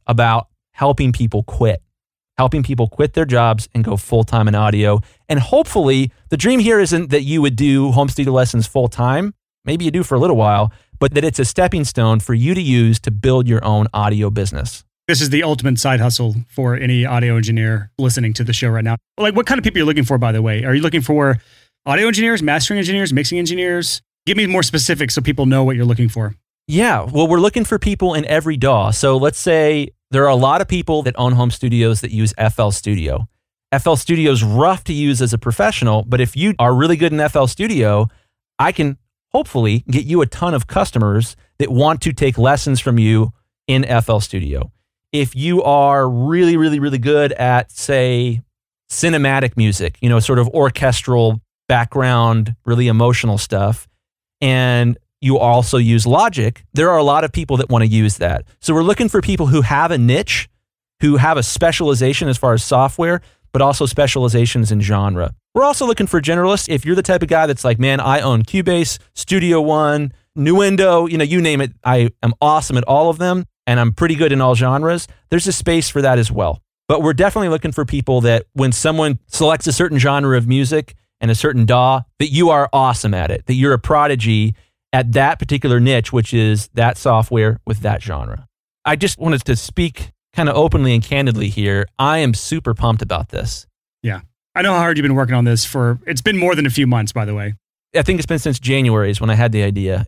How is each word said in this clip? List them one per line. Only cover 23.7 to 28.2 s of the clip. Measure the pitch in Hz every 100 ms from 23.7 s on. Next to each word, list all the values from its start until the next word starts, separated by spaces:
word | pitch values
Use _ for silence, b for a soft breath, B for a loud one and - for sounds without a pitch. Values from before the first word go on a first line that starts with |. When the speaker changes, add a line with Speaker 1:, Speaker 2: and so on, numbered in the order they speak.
| 175 170 - _ _ -
Speaker 2:
Give | 202
me | 202
more | 185
specifics | - 156 123 151 135 -
so |
people | 135 139 131
know | 135
what | 131 123
you're | 120
looking | 117 117
for. | 113 104 101 _ _ -
Speaker 1:
Yeah, | 156 233 123
well, | 87 151 165
we're | 170
looking | 202 240 214
for | 220
people | 208 196 185
in | 156